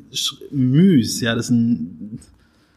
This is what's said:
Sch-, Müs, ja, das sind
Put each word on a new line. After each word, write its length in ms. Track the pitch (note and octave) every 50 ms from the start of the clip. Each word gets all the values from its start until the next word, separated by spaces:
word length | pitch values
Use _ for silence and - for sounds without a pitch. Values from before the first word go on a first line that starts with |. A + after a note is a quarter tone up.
| - - C3+
Sch-, 280 | B2+ - - - - - -
Müs, 680 | D3 C#3 B2+ B2+ C3 D3+ F#3 G3 F3 C3 G#2+ G#2 - -
ja, 160 | B2+ A#2 A#2
das 120 | A#2 - -
sind 720 | A#2+ A#2+ A#2 A#2 A#2+ E2 D#2 F2 - - G2+ G#2 A2 - - - _ _ _ _ _ _ _ _ _